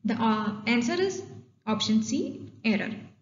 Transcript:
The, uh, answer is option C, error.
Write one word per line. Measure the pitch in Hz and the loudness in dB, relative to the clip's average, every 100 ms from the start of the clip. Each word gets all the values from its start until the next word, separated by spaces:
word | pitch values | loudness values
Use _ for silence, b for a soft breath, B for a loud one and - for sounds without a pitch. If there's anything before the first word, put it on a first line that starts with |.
The, | 226 | -2
uh, | 226 226 214 208 208 220 | 0 2 2 0 -4 0
answer | 240 233 349 | 2 2 2
is | 392 - - - - _ 220 | 0 -2 -10 -14 -20 _ -2
option | 214 - 220 | 0 4 2
C, | - 294 - - - - | 2 -2 -2 -6 -12 -4
error. | 226 208 - - - - | 0 0 0 -8 -12 -20